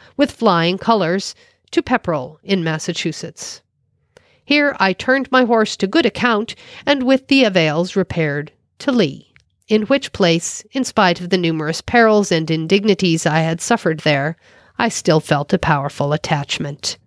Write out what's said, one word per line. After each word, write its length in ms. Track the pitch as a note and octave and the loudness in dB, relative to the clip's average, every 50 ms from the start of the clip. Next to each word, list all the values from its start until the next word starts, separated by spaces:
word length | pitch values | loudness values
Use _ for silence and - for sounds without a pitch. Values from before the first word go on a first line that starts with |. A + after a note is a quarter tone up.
| - - _ | -20 -10 _
with 140 | - F#3+ - | -2 -2 -2
flying 480 | - - A3+ A3 F3+ E3+ E3 E3+ F#3 F#3 | 0 0 2 2 4 4 2 0 0 -2
colors, 560 | - G#3+ A3+ G#3+ F3+ D#3+ F3 G3 - - - _ _ _ _ _ _ - - | 0 0 0 2 2 0 -2 -2 -4 -8 -14 _ _ _ _ _ _ -6 -4
to 100 | - D4 | -4 -2
Pepperell 560 | - B3+ A3 - - E3 D3 B2+ C3+ D#3 _ - | 0 -2 -2 -2 -2 -4 -4 -4 -8 -14 _ -6
in 180 | F#3 G3 F#3+ E3 | -2 -2 -2 0
Massachusetts. 960 | D#3+ D#3 D#3+ - - E3+ - - E3+ D#3 - - E3+ - - - - - - _ _ _ _ _ _ _ _ _ _ _ _ _ _ _ _ _ | -2 -4 -4 -4 -6 -6 -6 -4 -6 -6 -8 -12 -14 -14 -14 -16 -16 -16 -18 _ _ _ _ _ _ _ _ _ _ _ _ _ _ _ _ _
Here 320 | - C#4+ D4 C#4+ C#4+ C4+ - | 0 0 2 2 0 0 0
I 140 | G3 F#3+ F#3 | 0 0 -2
turned 400 | - - - B3+ C4+ C4 - - | -2 0 0 0 0 0 0 2
my 100 | B3+ B3+ | 2 2
horse 340 | G#3+ A#3+ A3+ G#3+ G#3 - - | 4 2 2 2 0 -2 -4
to 100 | - F#3+ | -4 0
good 180 | G3+ D#4+ E4 | 2 2 2
account, 480 | A3+ - - - B3 A3+ G#3 A3 - - - - - - - - | 2 0 0 0 0 0 0 -2 -6 -10 -18 -20 -20 -20 -8 -2
and 160 | - D4 C#4 B3+ | -2 0 0 2
with 240 | A#3+ C4+ C4 - | 2 2 2 2
the 160 | - C#4 C4+ B3+ | 2 2 4 4
avails 540 | G#3+ F#3 F#3 D#3+ D#3 D3 D#3+ F3 F#3 - | 4 4 2 2 2 0 -2 -2 -2 0
repaired 560 | G3+ F#3 - - E3+ D#3+ D3+ C#3+ D3 D3 D#3 _ _ _ _ _ - | -2 -2 -2 -2 -4 -2 -2 -2 -4 -8 -10 _ _ _ _ _ -8
to 140 | - - B3+ | -2 0 2
Lee, 420 | A#3+ F#3+ C#3 C3+ - - _ _ _ _ _ _ _ _ | 2 2 0 -2 -8 -16 _ _ _ _ _ _ _ _
in 160 | - A3 G#3+ G#3+ | 0 0 0 2
which 300 | - C4+ C#4 C#4 - - | 2 0 0 0 -4 -2
place, 500 | - G3+ E3+ E3 E3+ - - - - - - | 0 2 2 2 2 -2 -6 -10 -12 -14 -8
in 140 | - C4 C4 | -6 -6 -4
spite 360 | - - - G3+ F3+ F3 E3+ | -2 0 2 2 2 2 0
of 100 | F3 F3 | -2 -2
the 60 | F#3+ | -2
numerous 440 | F#3 F3 E3 D#3+ D#3 D#3 D3+ E3 - | 0 0 0 -2 -2 -2 -4 -6 -6
perils 500 | - - - A#3+ A#3 A3 G#3+ G#3 G3+ - | -6 0 2 4 4 6 4 4 2 2
and 180 | F3+ D#3+ D#3+ D#3 | 0 -2 0 0
indignities 800 | D#3 D#3+ D#3+ D#3+ F#3+ G3+ G3 A3 G3 - - F3 D#3+ D#3+ - | -2 -2 0 0 0 2 2 2 0 2 2 0 0 2 0
I 140 | D#3+ D3+ D#3+ | 0 0 0
had 200 | D#3+ D#3+ E3 E3+ | 0 0 -2 -4
suffered 400 | - - A#3+ - - F3+ D#3+ D3+ | -2 -2 -2 0 0 -2 -2 -2
there, 360 | - D#3 D3 C#3 C#3 D#3 E3 _ _ _ _ _ _ _ _ - | 0 0 0 0 0 -4 -6 _ _ _ _ _ _ _ _ -4
I 100 | A#3 A3+ | -2 -2
still 300 | - - - - D#3+ D#3 | -2 -2 0 2 2 2
felt 340 | - - D#3 C#3+ C#3 - - | 2 0 -2 -2 0 -2 -2
a 60 | B2+ | -2
powerful 540 | - - D#3 C#3+ C#3 C#3+ - - C#3+ C#3+ D3 | 0 0 0 0 -2 -6 -4 -4 -2 -2 -2
attachment. 840 | D#3 - - D#3+ D3 C#3+ - - - E3 C#3+ C#3+ - - - - - _ | -4 -2 -4 -4 -4 -4 -6 -6 -6 -6 -8 -10 -10 -10 -10 -10 -12 _